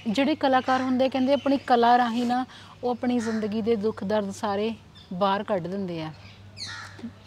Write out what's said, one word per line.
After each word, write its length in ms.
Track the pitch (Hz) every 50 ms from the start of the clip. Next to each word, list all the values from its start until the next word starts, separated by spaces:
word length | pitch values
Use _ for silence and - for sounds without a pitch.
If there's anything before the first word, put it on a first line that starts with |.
| - 233
ਜਿਹੜੇ 280 | 196 269 277 285 311
ਕਲਾਕਾਰ 460 | - 311 269 262 254 254 - 262 262
ਹੁੰਦੇ, 280 | 254 262 254 247 262 262
ਕਹਿੰਦੇ, 240 | 254 262 254 254 285
ਆਪਣੀ 240 | 262 - 277 277 277
ਕਲਾ 400 | - - 254 240 233 233 240 247
ਰਾਹੀਂ 280 | 247 233 226 240 247
ਨਾ, 200 | 240 247 254 254 - - - - - - - -
ਉਹ 60 | 247
ਆਪਣੀ 300 | 247 233 262 247 247 247
ਜ਼ਿੰਦਗੀ 420 | 220 226 220 220 214 208 202 226
ਦੇ 140 | 202 226 233
ਦੁੱਖ 280 | 214 196 220 214 - 208
ਦਰਦ 280 | 190 214 214 202 196
ਸਾਰੇ 420 | 196 - - 208 196 196 214 226 220 - - - - - - - 190
ਬਾਹਰ 300 | 180 202 196 196 202 214
ਕੱਢ 240 | - 214 180 165 170
ਦਿੰਦੇ 360 | 190 202 196 175 170 160 156
ਆ। 100 | 156 151 - - - - - - - - - - - - - - - - - - 233 - - -